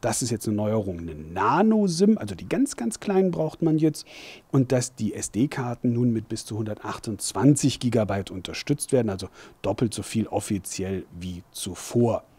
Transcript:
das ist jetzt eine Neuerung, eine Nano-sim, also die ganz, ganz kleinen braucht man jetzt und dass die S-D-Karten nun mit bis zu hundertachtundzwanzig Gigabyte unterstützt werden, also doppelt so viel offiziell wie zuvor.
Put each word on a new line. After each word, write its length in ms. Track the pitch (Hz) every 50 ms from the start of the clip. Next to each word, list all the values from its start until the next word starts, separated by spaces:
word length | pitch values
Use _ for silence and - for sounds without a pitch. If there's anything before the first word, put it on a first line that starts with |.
das 180 | - 113 110 -
ist 100 | 135 120
jetzt 160 | 117 104 -
eine 80 | 113 107
Neuerung, 440 | 104 107 107 110 110 101 98 90 85
eine 160 | 85 82 78
Nano-sim, 1040 | 78 78 80 85 - - - - 175 220 220 220 214 208 185 165 165 202 208 220 -
also 160 | - - 92
die 120 | - 180
ganz, 300 | - 156 196 277 - -
ganz 240 | - 240 233 - -
kleinen 300 | - 214 196 190 190 180
braucht 320 | 170 160 160 151 - -
man 160 | 165 160 156 156
jetzt 280 | 160 156 151 - - - - - - - - - - _
und 180 | - 135 127 123
dass 240 | 131 123 123 - -
die 200 | - 113 98 -
S-D-Karten 800 | - 95 - - 101 131 147 - - 127 123 120 - - 123 117
nun 180 | 120 127 123
mit 160 | 113 110 110 -
bis 160 | 113 107 -
zu 140 | - 110 107
hundertachtundzwanzig 1200 | 110 107 104 - - - - - - 120 104 - - - - 95 113 143 147 - - 135 - -
Gigabyte 500 | - 123 117 117 107 90 95 98 95 -
unterstützt 600 | 92 92 - - - - - - 143 - - -
werden, 160 | 139 127 117 107
also 200 | 98 92 95 - - - - - - _
doppelt 320 | - 98 98 - 127 104 -
so 80 | -
viel 240 | 98 - - 113 104
offiziell 800 | - - 104 - - 107 95 - - - - 92 95 98 90 - - - 85
wie 240 | 87 90 87 87 - _
zuvor. 760 | - - - 98 87 - - - - 120 120 117 107 - - _ _